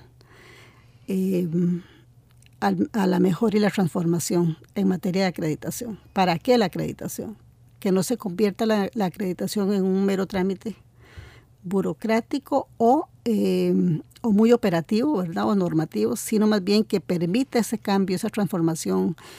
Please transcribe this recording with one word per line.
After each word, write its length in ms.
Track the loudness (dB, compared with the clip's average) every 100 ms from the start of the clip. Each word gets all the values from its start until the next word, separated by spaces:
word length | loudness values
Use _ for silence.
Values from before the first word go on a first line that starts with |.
| -8 _ -20 -20 -20 -20 -20 -20 -20 -18 -6
eh, 400 | -2 0 0 0 0 0 -2 -6 -20 -20 -20 _ -20 -20 -4
al, 300 | -2 0 -2
a 140 | 0 0
la 120 | 2
mejora 360 | 2 2 2 2
y 40 |
la 100 | 2
transformación 840 | 2 0 0 0 0 0 0 0 -2 -8
en 140 | -2 -2
materia 340 | 0 -2 -2
de 60 | -2
acreditación. 680 | -2 -4 -4 -8 -10 -10 -12 -6
¿Para 260 | 0 0 0
qué 180 | 2 2
la 80 | 2
acreditación? 720 | -2 -6 -8 -10 -10 -12 -14 -20 _ -20 _
Que 120 | 0
no 100 | 0
se 140 | 0 -4
convierta 500 | -4 0 0 0 0
la, 220 | 0 0
la 120 | -2 -4
acreditación 680 | -2 -6 -4 -4 -2 0
en 100 | 2
un 200 | 2 2
mero 220 | 0 0 -2
trámite 500 | -2 -2 -4 -8 -12 -18 _ -20 -20 -20 -20 _ _
burocrático 1080 | -4 -2 -2 -4 -2 -2 -2 -6 -2 -4 -4 0
o, 320 | 4 4 0 -8
eh, 760 | -2 0 2 2 2 2 2 0 -4 -6
o 120 | 0
muy 200 | 4 6
operativo, 640 | 4 4 0 0 0 0 0
¿verdad? 300 | -2 -2 0
O 80 |
normativo, 600 | 0 2 0 0 -2 -2 -2
sino 300 | -2 2 2
más 160 | 2
bien 220 | 2 2
que 160 | 2 -2
permita 580 | -2 -2 0 0 0 -2
ese 200 | -2 -4
cambio, 380 | -2 0 0 -2
esa 120 | -4
transformación, 880 | -2 -2 0 0 0 -2 0 0 -4 -10